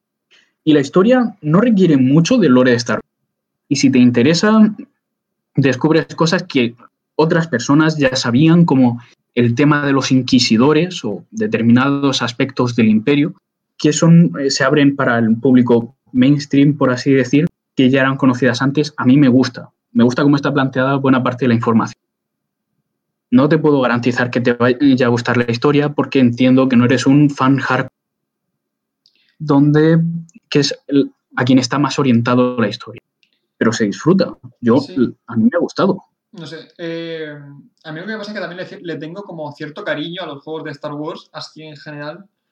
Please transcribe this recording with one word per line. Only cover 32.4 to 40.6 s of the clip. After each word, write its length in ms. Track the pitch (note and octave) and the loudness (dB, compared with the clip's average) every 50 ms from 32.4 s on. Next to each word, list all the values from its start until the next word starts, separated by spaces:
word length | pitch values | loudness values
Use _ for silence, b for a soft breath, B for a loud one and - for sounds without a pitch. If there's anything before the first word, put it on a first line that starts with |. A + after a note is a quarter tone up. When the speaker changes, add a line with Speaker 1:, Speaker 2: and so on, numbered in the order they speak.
| B2 B2 B2 A#2+ | 0 0 -2 -4
Speaker 1:
la 80 | A2 | -4
historia. 340 | G2+ G#2+ - - - - - _ _ _ _ _ _ _ _ _ _ _ | -4 -6 -10 -16 -18 -20 -20 _ _ _ _ _ _ _ _ _ _ _
Pero 140 | - B2+ A#2 A2+ | -4 -2 -2 -2
se 120 | - A2+ | -2 -4
disfruta. 520 | G2+ F#2+ - - D3+ F#3+ F#3+ - - - - - - _ - | -4 -4 -4 0 0 0 0 0 -4 -8 -16 -20 -20 _ -6
Yo, 180 | B2 A#2 A#2 | -2 0 0
Speaker 2:
Sí. 180 | C#3+ - - F#3 - A#2 - - _ _ | 0 0 -4 -4 -4 -4 -4 -4 _ _
Speaker 1:
a 80 | - B2 | -8 -4
mí 80 | A2+ G#2+ | 0 0
me 120 | B3 - | 0 0
ha 40 | F3 | -2
gustado. 440 | D3 - - - E3 G3 - - - _ _ _ _ _ - | -4 -4 -4 -2 -2 -2 -2 -4 -8 _ _ _ _ _ -20
Speaker 2:
No 120 | F#3+ D#3+ | -18 -18
sé, 240 | C#3+ D#3+ D3+ C#3 _ _ | -16 -16 -18 -20 _ _
eh, 560 | - E3+ E3 E3 E3 E3 E3 E3 D#3+ D#3 D3+ D3 D3 C#3+ C#3+ C#3+ C#3+ - _ _ _ - | -14 -12 -10 -10 -10 -10 -12 -12 -12 -12 -14 -16 -18 -20 -20 -20 -20 -20 _ _ _ -18
a 80 | D#3+ | -16
mí 80 | D#3 D#3+ | -14 -14
lo 60 | F#3 | -12
que 120 | G#3 A3 | -12 -12
pasa 140 | G#3 G3+ G#3 | -12 -12 -12
es 40 | G#3+ | -12
que 60 | G3+ | -12
también 240 | F3+ E3+ F3 F#3 F3 F3 | -12 -12 -12 -14 -14 -14
le, 120 | F#3 - | -16 -16
le 140 | E3+ E3+ D#3 C#3+ | -12 -12 -12 -12
tengo 240 | D#3 D#3+ E3+ G3+ G3+ | -12 -14 -14 -16 -16
como 280 | G3 F3 D#3+ D3+ C#3 C3 | -16 -14 -14 -14 -14 -14
cierto 300 | - D#3 D3 D3 - C#3 | -14 -16 -14 -14 -12 -8
cariño 380 | E3 D3+ D3 D3+ E3+ E3+ F#3 F3+ | -8 -8 -8 -8 -10 -12 -12 -12
a 20 | |
los 160 | D#3 C#3+ C#3 - | -14 -14 -16 -14
juegos 200 | D#3 D#3+ D#3 | -14 -14 -12